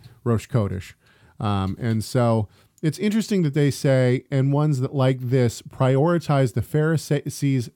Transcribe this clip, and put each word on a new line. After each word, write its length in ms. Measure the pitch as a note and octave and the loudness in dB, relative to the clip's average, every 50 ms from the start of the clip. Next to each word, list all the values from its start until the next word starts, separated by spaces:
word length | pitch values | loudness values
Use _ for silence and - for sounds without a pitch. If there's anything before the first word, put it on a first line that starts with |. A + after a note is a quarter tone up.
| - - - _ _ | -18 -20 -20 _ _
Rosh 240 | B2 A#2 G#2 - - | -2 -2 -2 -2 -2
Chodesh. 460 | - A#2+ G2+ F#2+ F#2+ F#2+ - - - _ _ _ _ _ _ _ _ - | -2 -2 -2 -2 -4 -8 -10 -12 -18 _ _ _ _ _ _ _ _ -6
Um, 380 | - G#2 G2+ G2 F#2+ F#2+ G2 - | -4 -2 -2 -2 -2 -4 -4 -6
and 240 | C3 A2+ A2+ A2 G2+ | -4 -2 -2 -2 -4
so 460 | - - B2+ A#2+ A#2 A2+ A2+ G2+ - _ _ _ _ _ _ | -2 0 0 2 2 2 0 -2 -4 _ _ _ _ _ _
it's 180 | - D#3 - - | -4 -4 -4 -2
interesting 440 | G3 G#3+ G3+ A3+ G3 - G#3+ F#3+ E3+ | -2 -2 0 -2 -2 0 0 0 0
that 100 | C#3+ C3+ | 0 0
they 180 | D#3 C#3+ C#3 | 2 0 0
say, 540 | - - - C#3+ C3+ C3 B2+ B2 B2 C3+ - _ | 0 0 0 2 4 4 4 2 2 0 -2 _
"And 220 | C#3+ C3+ C3 C#3 | -2 0 0 2
ones 300 | C#3 C#3+ D3+ D#3 D3 B2+ | 2 2 2 2 0 0
that 120 | B2+ C3 - | -2 -4 -2
like 280 | C#3 C3 C3 C3+ B2+ | 0 2 2 0 0
this 400 | B2+ A#2+ C3 C3+ B2 A#2 - - | -2 0 2 2 2 2 0 -4
prioritize 920 | - - - - C3+ B2+ C3+ C3+ D3+ E3+ F3 E3+ - - D3 C#3 C3+ B2 - | -12 -18 -4 0 2 2 4 4 4 2 2 0 0 0 2 2 2 0 0
the 80 | A#2+ | -4
Pharisees' 1080 | G#2+ - - D3+ D3+ D#3+ E3 D3 - - D3 C#3+ - C#3 - - D3 C#3 C3+ C3 A#2 - - | -6 -2 -2 0 0 2 0 -2 -2 -2 -4 -4 -2 -6 -8 -4 -2 0 0 0 -2 -4 -10